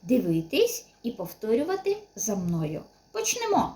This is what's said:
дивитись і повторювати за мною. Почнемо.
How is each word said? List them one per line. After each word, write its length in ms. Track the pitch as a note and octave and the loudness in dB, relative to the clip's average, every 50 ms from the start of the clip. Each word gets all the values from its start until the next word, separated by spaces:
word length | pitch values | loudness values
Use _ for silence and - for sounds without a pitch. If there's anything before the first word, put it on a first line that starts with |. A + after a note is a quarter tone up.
| - | 2
дивитись 840 | E3+ B3 B3+ - F3+ E3 E3 D#3+ D#3+ - D4+ A4+ A#4+ - - - - _ _ _ | 4 2 2 4 2 0 0 0 0 2 4 4 4 2 -4 -10 -14 _ _ _
і 80 | A#3+ | -8
повторювати 840 | A#3 - F#3 E3+ - - - A3 A3+ B3+ D4 E4 F#4+ F#4+ F#4+ G4+ G4+ G#4 - - _ | -6 -6 -10 -10 -10 -10 -2 0 2 2 2 0 -2 -2 0 -2 -2 -2 -4 -14 _
за 200 | - - A#3 G#3 | -6 -2 -2 -2
мною. 460 | F#3+ F3+ F3 E3+ E3 D#3+ D3+ D#3 - - - _ _ _ _ _ | -2 0 0 0 0 0 -2 -4 -6 -10 -12 _ _ _ _ _
Почнемо. 640 | G#4 A4+ - - A#4+ A#4 G#4 G4+ E4 - - - | -4 -2 -2 -2 -2 0 2 2 2 2 2 -4